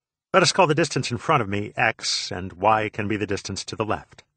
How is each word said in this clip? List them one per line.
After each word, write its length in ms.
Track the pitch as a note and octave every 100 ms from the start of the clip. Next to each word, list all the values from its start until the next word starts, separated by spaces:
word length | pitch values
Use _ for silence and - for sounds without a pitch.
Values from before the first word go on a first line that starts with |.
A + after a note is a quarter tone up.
| _ _ _
Let 100 | F#3+
us 100 | D#3+
call 120 | - D#3+
the 80 |
distance 380 | D3+ D#3 C#3+ -
in 60 | A#2
front 240 | - D3
of 80 | G2
me 240 | G2+ G#2 -
x, 560 | A#2 - - - -
and 220 | F#2+ F#2
y 340 | E2+ G2+ A2 G#2+
can 220 | - G2+
be 80 | G#2+
the 100 | G2+
distance 380 | - - F#2+ -
to 100 | -
the 80 |
left. 400 | G#2+ E2 - - _